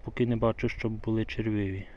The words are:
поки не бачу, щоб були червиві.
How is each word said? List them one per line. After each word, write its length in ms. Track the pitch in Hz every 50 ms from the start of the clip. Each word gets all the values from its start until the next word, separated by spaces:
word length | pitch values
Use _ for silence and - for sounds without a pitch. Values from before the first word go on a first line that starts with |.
| -
поки 220 | 127 - - 123
не 100 | 117 120
бачу, 320 | 113 113 113 110 - - 117
щоб 240 | - - - 113
були 320 | 110 107 - 113 110 110 110
червиві. 600 | - - - 110 110 107 104 101 98 95 98 104 - -